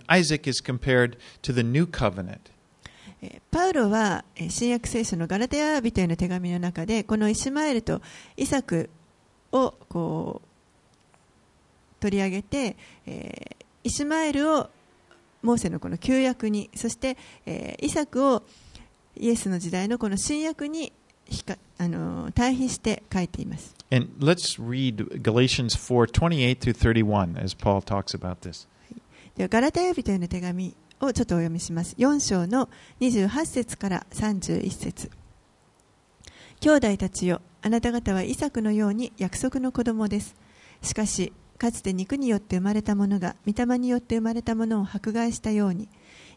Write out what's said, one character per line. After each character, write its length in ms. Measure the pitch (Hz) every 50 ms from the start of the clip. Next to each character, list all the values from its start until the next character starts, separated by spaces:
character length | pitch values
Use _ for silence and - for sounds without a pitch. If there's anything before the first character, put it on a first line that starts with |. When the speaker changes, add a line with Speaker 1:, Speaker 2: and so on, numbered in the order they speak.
| - -
Speaker 1:
Isaac 400 | 170 185 170 147 156 147 - 139
is 140 | 123 -
compared 560 | - - 127 120 - 135 127 123 123 120 120 - - - - -
to 100 | - -
the 100 | 123 123
new 240 | 117 117 123 147 175
covenant. 640 | 175 - - 127 104 87 95 92 92 104 - - - - _ _ _ _ _ - - - - - 196 - -
Speaker 2:
え 180 | - 196 - -
ー、 20 | _ -
パ 160 | - 320 359 381
ウ 60 | 359
ロ 160 | 294 226 202
は、 340 | 208 226 220 202 170 - - - _ -
え 80 | 165
ー、 40 | 170
新 200 | - - 240 240
約 180 | 240 233 240 -
聖 160 | - 226 226
書 140 | - 196 165
の 100 | 165 151
ガ 120 | 180 202
ラ 100 | 240 254
テ 80 | - 294
ヤ 240 | 302 302 311 285
人 200 | 226 233 - 196
へ 60 | 185 170
の 80 | 165
手 140 | 165 180 175
紙 220 | 180 180 180 175
の 80 | 175 175
中 260 | 175 180 175 170 165
で、 180 | 214 220 220 208
こ 140 | - 214 214
の 100 | 214 208
イ 60 | 226
シ 140 | 226 - 262
ュ 20 |
マ 160 | 269 294 311 302
エ 60 | 262
ル 80 | 226
と 200 | 226 - - - - - - - - - - -
イ 80 | 277
サ 180 | 277 294 269 254
ク 260 | - 175 165 - - - - _ _ _ _ _ _ _ _ _ -
を 220 | - 254 262 - - - - -
こ 520 | - 170 165 165 160 160 - - - - -
う 40 | _ _ _ _ _ _ _ _ _ _ _ _ _ _ _ _ _ _ _ _ _ _ _ _ _ _ _ _ _ _ -
取 180 | - 208 202 196
り 60 | 190
上 60 | 190
げ 140 | 185 196 202
て、 340 | - - 285 262 214 - - - - - - - -
え 480 | - - - - - - - - - _
ー、 60 | - _ _ _ -
イ 60 | 233
シ 140 | - - 285
ュ 20 |
マ 180 | 294 311 320 320
エ 60 | 302
ル 220 | 285 277 294 311 311
を 140 | 277 - - _ _ _ _ _ _ _ _ - _ _ _ _ _
モ 160 | - 226 240 233
ー 20 |
セ 100 | - 180
の 100 | 165 -
こ 100 | - 180
の 80 | 180 170
旧 240 | - - 262 262
約 260 | 262 254 247 - - 214
に、 200 | 208 208 - - -
そ 140 | - - 233
し 60 | 233
て、 220 | - - 262 262 - - - - - -
え 300 | - - - - - - -
ー、 40 | -
イ 40 | 302
サ 160 | - - 294
ク 180 | - - 240 269
を 180 | 277 247 208 - - - - - - - - - - _ _ _ _ -
イ 140 | - - 233
エ 60 | 233
ス 140 | 226 - 196
の 80 | 185 175
時 140 | 175 170
代 160 | 185 185 190 202
の 100 | 240 240
こ 120 | 233 208
の 80 | 190 196
新 240 | - - 294 302
約 260 | 311 320 311 - 294 294
に 260 | 311 320 294 - _ _ _ _ _ _ _
ひ 180 | - - - -
か-、 140 | - - - _ _ _ -
あ 80 | 180 170
の 420 | 165 170 160 170 170 175 160 156
ー、 20 | 185
対 200 | - 240 254 262
比 160 | 254 262 247
し 80 | - -
て 240 | - 220 214 - - -
書 80 | - 185
い 80 | 175 -
て 140 | - -
い 60 | - -
ま 100 | - 156
す。 160 | - - - _ - -
Speaker 1:
And 200 | 127 123 123 - - -
let's 420 | 143 151 180 185 - - - - 117
read 600 | 117 123 131 135 127 110 104 110 - - - 113
Galatians 520 | 117 107 120 131 127 - - 123 113 -
four 300 | - - - 123 120 117
twenty-eight 540 | - - - 165 170 170 143 127 123 127 -
through 160 | - 123 113
thirty-one, 600 | - - 120 113 113 110 104 104 104 95 87 82 85 -
as 120 | 95 -
Paul 260 | - - 104 98 98
talks 340 | 95 - 104 98 95 - -
about 260 | 90 - 90 90 -
this. 260 | - 92 82 - - _ _ _ - -
Speaker 2:
は 40 | -
い。 60 | - _ _ - - - - -
で 80 | - 190
は、 20 | -
ガ 140 | - 226
ラ 100 | 254 302
テ 140 | - 349 359
ヤ 80 | 370 349
人 180 | - 240 -
へ 80 | 196 190
の 80 | 175 175
手 120 | 180 180
紙 360 | 175 180 175 180 185 175 - _ _ _ - -
を 140 | 262 277 233
ち 80 | -
ょ 20 | 240
っ 20 |
と 100 | - 185
お 20 | 170
読 100 | 165 165
み 100 | 165 175
し 140 | - - 170
ま 100 | 165 175
す。 120 | 175 - -
四 220 | 240 277 294 285
章 260 | - - 202 185 170
の 240 | 175 226 269 247 - - - - - - -
二 120 | 247 254
十 160 | 240 208 190 202
八 180 | 226 285 320 -
節 280 | - 254 233 - -
か 140 | - - 196
ら 160 | 185 - - -
三 280 | - - 214 214 208 185
十 180 | - - 170 -
一 160 | - 190 -
節。 340 | - - - - - - - - - - - - _ _ _ _ _ _ _ _ _ _ _ _ _ _ _ _ _ - - - - - - - -
「兄 80 | - 294
弟 260 | 302 285 254 214 202 190
た 120 | 196 185
ち 160 | - - 185
よ、 160 | 180 175 - - - _ _ -
あ 60 | 214
な 120 | 226 233
た 100 | 233 240
方 220 | 233 240 233 202 190
は 80 | 190
イ 140 | - - 277
サ 160 | - 302 285
ク 100 | - 240
の 100 | 220 214
よ 180 | 214 214 214 202
う 40 | 202
に 200 | 220 247 - - -
約 220 | 190 185 - -
束 200 | - 262 - 269
の 120 | 254 254
子 120 | - - 233
供 240 | 240 226 220 214 202
で 120 | 208 208
す。 160 | 202 - - - - - - - - - - - -
し 100 | - -
か 140 | - 220 202
し、 260 | - - 180 - - - - - _ -
か 140 | - 233
つ 100 | 233 -
て 100 | - 196
肉 260 | 190 180 190 - 277 285
に 120 | 277 247
よ 80 | 220 196
っ 20 |
て 180 | 202 - 190 180
生 40 |
ま 120 | 185 202 214
れ 100 | 214 214
た 100 | 214 208
も 140 | 202 202 196
の 120 | 202 196
が 160 | 180 175 - - - 202
御 60 | 208
霊 260 | - 247 240 247 247
に 100 | 247 247
よ 80 | 247 247
っ 40 |
て 140 | 240 - 233
生 60 | 226
ま 120 | 220 226 226
れ 100 | 233 233
た 100 | - 226
も 140 | 220 226 220
の 120 | 226 208
を 60 | 190
迫 260 | 180 - 196 - 220
害 220 | 208 233 233 233 226
し 60 | -
た 120 | - 220
よ 180 | 214 208 208 190
う 40 | 180
に、 160 | 180 214 - - - - - - - - - -